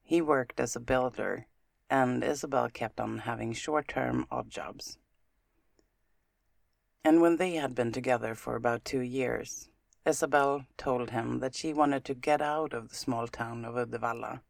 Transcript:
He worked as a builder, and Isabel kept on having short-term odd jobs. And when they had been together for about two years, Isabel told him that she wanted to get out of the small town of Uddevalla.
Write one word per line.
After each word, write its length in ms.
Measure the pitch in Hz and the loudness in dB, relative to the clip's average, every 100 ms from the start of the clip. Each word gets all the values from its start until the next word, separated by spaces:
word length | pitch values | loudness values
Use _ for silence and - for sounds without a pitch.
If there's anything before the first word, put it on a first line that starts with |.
He 200 | _ 165 | _ 2
worked 380 | 151 139 120 - | 4 2 2 -2
as 160 | 123 120 | -2 -2
a 40 | |
builder, 640 | 120 131 127 110 98 98 - _ _ _ _ | 0 2 2 -2 -4 -4 -10 _ _ _ _
and 340 | 135 127 123 | 2 4 2
Isabel 460 | 120 143 156 131 117 | 0 -2 0 0 0
kept 300 | - 113 - | -2 -6 -4
on 200 | 113 110 | -6 -4
having 340 | 117 113 113 | -6 -4 -4
short-term 720 | 117 - 151 143 - 127 127 127 | -6 -2 -2 0 -2 0 -2 -2
odd 180 | 123 113 | -6 -6
jobs. 480 | - - - - - _ _ _ _ _ _ _ _ _ _ _ _ _ _ _ _ _ _ _ _ | -10 -10 -12 -16 -18 _ _ _ _ _ _ _ _ _ _ _ _ _ _ _ _ _ _ _ _
And 180 | 160 160 | 6 8
when 160 | 170 170 | 8 6
they 160 | 185 | 2
had 220 | 165 139 127 | 0 -2 0
been 160 | 120 | 0
together 440 | 123 127 120 113 110 | 0 0 0 0 -6
for 200 | - 117 | -6 -2
about 280 | 120 117 | 0 -2
two 180 | - 135 | -2 -4
years, 680 | 123 131 123 - - - - _ _ _ 160 | -2 -2 -2 -2 -6 -12 -14 _ _ _ 0
Isabel 600 | 151 156 147 139 143 131 - | 0 4 4 4 0 -6 -6
told 340 | 143 123 117 | -2 0 0
him 280 | 117 117 123 | -4 -2 -2
that 140 | 127 - | -4 -4
she 180 | 160 | -4
wanted 300 | 151 143 139 - | 2 4 2 -2
to 80 | 127 | -4
get 260 | 151 147 | 2 2
out 320 | 147 151 156 | 2 0 -2
of 160 | 120 110 | -6 -8
the 60 | - | -8
small 320 | - 117 117 | -4 -2 -4
town 360 | - 117 117 | -6 -6 -6
of 120 | 117 120 | -4 -4
Uddevalla. 680 | 120 117 117 117 110 127 | -2 -2 -2 -2 -6 -10